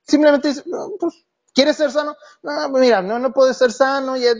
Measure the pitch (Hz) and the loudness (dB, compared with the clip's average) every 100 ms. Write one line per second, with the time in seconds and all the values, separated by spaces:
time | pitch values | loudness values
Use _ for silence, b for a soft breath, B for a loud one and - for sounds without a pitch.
0 | - 294 302 285 294 269 339 - - 415 | 0 4 4 4 0 -4 -8 -10 -10 -6
1 | 339 - _ _ _ - 294 294 294 294 | -6 -8 _ _ _ 0 2 2 -2 -2
2 | 294 294 b b 294 294 294 262 254 202 | -6 -10 b b -8 -6 -2 2 4 2
3 | 180 240 262 262 262 - 254 - 269 277 | 0 -4 -2 2 2 2 0 2 0 0
4 | 262 262 240 | -4 -2 -2